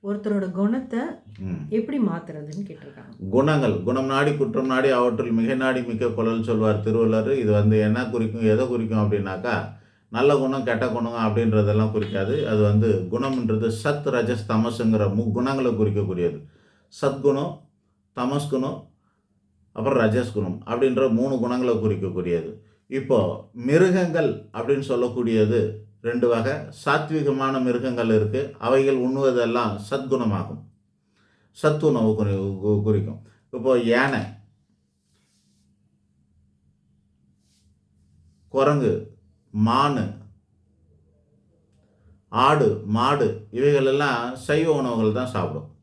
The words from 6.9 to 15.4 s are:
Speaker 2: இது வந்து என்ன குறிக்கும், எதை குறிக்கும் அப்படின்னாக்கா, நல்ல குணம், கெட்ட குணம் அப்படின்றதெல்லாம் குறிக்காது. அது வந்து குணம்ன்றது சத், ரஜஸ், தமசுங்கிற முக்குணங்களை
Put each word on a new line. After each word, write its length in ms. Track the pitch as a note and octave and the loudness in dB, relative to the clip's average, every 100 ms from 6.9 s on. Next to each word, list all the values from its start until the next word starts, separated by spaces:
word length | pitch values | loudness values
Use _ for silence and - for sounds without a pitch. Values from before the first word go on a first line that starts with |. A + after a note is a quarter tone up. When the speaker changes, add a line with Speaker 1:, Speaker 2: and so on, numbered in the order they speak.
| A2 A2+ A2 A2 | 2 4 2 2
Speaker 2:
இது 200 | C#3 A2 | 0 2
வந்து 280 | G#2 G2+ G#2+ | 4 6 4
என்ன 260 | G#2+ A#2 A2 | 4 2 0
குறிக்கும், 360 | A#2 A2 A2 | -2 -2 0
எதை 240 | A2 G#2+ B2+ | 2 2 2
குறிக்கும் 360 | B2 A2 A2 | -2 0 0
அப்படின்னாக்கா, 520 | G#2 G#2 G2 F#2+ A#2+ G2 D2+ - - _ _ | 2 0 -2 -6 -4 -4 -4 -14 -20 _ _
நல்ல 240 | A2+ C#3 C#3+ | 2 4 4
குணம், 280 | C3 C3+ | 2 -2
கெட்ட 240 | A#2+ A2+ B2 | -2 -2 0
குணம் 320 | A2+ A2+ A#2 | -2 -4 -2
அப்படின்றதெல்லாம் 720 | A2 G#2+ A2+ G#2+ G#2 G#2+ G#2+ | 0 2 2 2 2 2 2
குறிக்காது. 540 | G#2 G2 G2+ F#2+ C#3+ D#3+ | 0 -2 -2 -2 -2 0
அது 160 | G#2+ | 2
வந்து 260 | G#2 G#2 A2 G2 F2+ | 4 4 4 2 0
குணம்ன்றது 600 | A2 C3+ C3 A2+ A2 A2+ G#2 | -4 -2 -2 0 0 -2 -2
சத், 240 | D3 D3 D3 | -4 -2 -2
ரஜஸ், 400 | B2 A2+ A#2+ G#2 | -2 0 -2 -2
தமசுங்கிற 580 | A2 A2+ A#2 A2+ G#2+ G2+ | 0 0 0 0 2 2
முக்குணங்களை 580 | G2+ A2+ A2 | 0 -2 -2